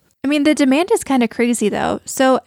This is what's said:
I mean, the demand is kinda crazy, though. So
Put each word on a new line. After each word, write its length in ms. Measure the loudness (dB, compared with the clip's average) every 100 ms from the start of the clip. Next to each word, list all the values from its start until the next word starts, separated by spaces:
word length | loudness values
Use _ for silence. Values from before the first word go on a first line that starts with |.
| _ _
I 40 | -2
mean, 140 | 0
the 140 | 2 2
demand 360 | 2 2 0
is 120 | -2
kinda 240 | 0 0 0
crazy, 420 | 0 -2 0 -2
though. 320 | -2 -4 -4
So 360 | -8 0 2 2